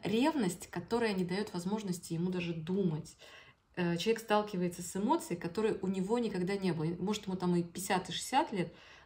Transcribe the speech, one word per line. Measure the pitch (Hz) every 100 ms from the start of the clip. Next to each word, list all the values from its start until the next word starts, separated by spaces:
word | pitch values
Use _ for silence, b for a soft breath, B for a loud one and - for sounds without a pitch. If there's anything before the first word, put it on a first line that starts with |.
ревность, | - 220 294 311 185 - -
которая | 170 175 233 226
не | 190
даёт | 175 185 208
возможности | 175 175 220 202 175 -
ему | 165 180
даже | 180 170
думать. | 160 160 190 180 151 - - B B B _ _ -
Э, | 175 170
человек | 220 220
сталкивается | - 214 208 185 175 175
с | 175 190
эмоцией, | 214 339 - 175
которой | 170 196 214 175
у | 185
него | 190 190 240
никогда | 226 185 175 202
не | 190
было. | 160 156 180
Может, | 185 208 -
ему | 185
там | 180 175
и |
пятьдесят, | 170 - 190 190 180
и |
шестьдесят | 170 - 262 320
лет, | 196 165 B B B